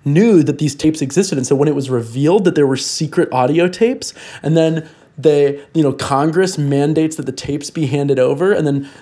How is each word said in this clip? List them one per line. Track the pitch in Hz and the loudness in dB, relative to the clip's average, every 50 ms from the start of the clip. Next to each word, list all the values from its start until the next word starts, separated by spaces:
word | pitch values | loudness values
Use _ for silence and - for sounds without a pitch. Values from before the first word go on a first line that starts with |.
| - | -4
knew | 143 143 175 226 233 208 165 | 0 2 4 4 6 6 6
that | 143 151 143 - | 4 4 0 -2
these | 151 135 - | -2 -4 -2
tapes | - - 156 156 - | 0 0 0 0 0
existed. | 143 131 - 190 196 190 175 135 | -4 -2 0 0 0 0 -2 -4
And | - | 0
so | - 143 | 0 0
when | 135 147 151 | 2 2 2
it | 143 | 0
was | 143 127 127 | -2 -2 -2
revealed | 127 117 113 113 117 135 143 156 190 226 180 | -2 -4 -4 -4 -4 0 2 2 2 2 2
that | 175 147 | 2 2
there | 151 143 | 2 2
were | 131 131 | 2 0
secret | 127 - - - - 160 143 - 180 165 - | -2 -4 -6 -6 -6 -6 -2 0 -2 -2 0
audio | 127 127 127 127 151 170 175 | 0 0 0 2 2 2 0
tapes, | 185 185 - 226 240 262 - - - - - - - - - | 0 0 0 0 0 0 -2 -8 -12 -14 -16 -20 -20 -16 -8
and | - 151 160 165 | -2 0 2 2
then | 160 160 160 160 156 - - _ _ _ _ | 2 2 0 -2 -6 -10 -16 _ _ _ _
they, | - 131 156 147 143 143 139 143 143 - - | 0 2 2 4 4 2 2 0 -4 -10 -4
you | - 165 | -2 0
know, | 151 135 - | 0 0 0
Congress | - - - 139 135 147 165 156 185 190 180 - 156 | -2 -4 -2 -2 0 0 0 0 0 0 0 -2 -2
mandates | 143 143 139 139 147 151 156 156 160 156 156 | -2 0 0 0 0 0 0 0 -2 -2 -4
that | - 139 | -6 -8
the | 135 | -8
tapes | 131 - - 143 143 151 - - | -8 -8 -8 -8 -8 -8 -8 -8
be | - 165 151 | -6 -4 -4
handed | 123 131 143 143 143 135 131 | -2 -2 -2 0 0 0 2
over, | 127 135 139 147 180 196 | 2 0 0 0 0 0
and | 208 - 156 | 0 0 0
then | 143 143 139 139 - - - | 0 -2 -2 -4 -8 -14 -20